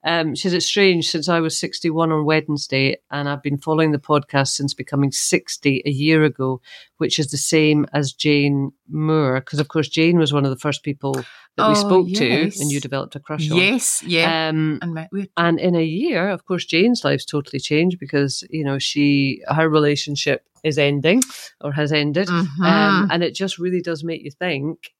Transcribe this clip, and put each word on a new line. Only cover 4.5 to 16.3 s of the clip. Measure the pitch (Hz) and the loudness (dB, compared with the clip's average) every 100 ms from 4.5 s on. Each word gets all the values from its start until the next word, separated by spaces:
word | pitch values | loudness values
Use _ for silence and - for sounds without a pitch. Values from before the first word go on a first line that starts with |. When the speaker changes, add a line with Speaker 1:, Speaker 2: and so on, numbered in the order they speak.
| - 143 | -2 -4
Speaker 1:
becoming | - 135 139 139 | -6 -4 0 0
sixty | - - 180 - - - 135 147 | 0 -2 -2 -2 -4 -2 0 -2
a | |
year | 139 151 160 156 | -2 2 4 2
ago, | 139 131 127 - - - _ | 0 -4 -4 -8 -20 -20 _
which | 139 - | -2 -2
is | 143 | -2
the | 143 | -4
same | - 160 156 151 143 | 0 2 4 4 2
as | 147 139 | -2 -4
Jane | - 151 147 143 139 139 _ _ | -2 0 2 2 0 -2 _ _
Moore." | 156 156 156 139 131 | -4 0 0 2 -2
'Cause, | 135 147 | -4 -4
of | 147 | -2
course, | 160 147 | -2 -2
Jane | - 165 175 | 2 4 4
was | 151 | 2
one | 143 | 2
of | 139 | 0
the | 131 | -2
first | 151 139 | -4 -6
people | - 143 139 | -8 -6 -4
that | 135 123 - _ - 214 | -6 -8 -18 _ -2 2
we | |
Speaker 2:
Oh, | 208 | 2
Speaker 1:
spoke | 202 185 175 202 | 4 4 4 0
to | 127 | 2
Speaker 2:
yes. | 135 180 - | 2 0 -2
Speaker 1:
and | 147 | -2
you | 143 | -2
developed | 139 135 139 143 | -4 -6 -6 -12
a | |
crush | - 156 156 | -10 -4 0
on. | 160 | 2
Speaker 2:
Yes, | 190 247 - - - | 2 0 -2 -4 -2
yeah. | 170 165 160 160 | 0 2 2 0
Speaker 1:
Um, | 156 156 147 | 0 0 -2
Speaker 2:
And | 175 | -6
met | 160 160 | -8 -8
with. | 196 196 - | -10 -8 0
Speaker 1:
and | 170 170 | 2 2
in | 185 175 | 2 2
a | |
year, | 160 165 330 214 | 0 -2 -2 -2
of | 185 | -2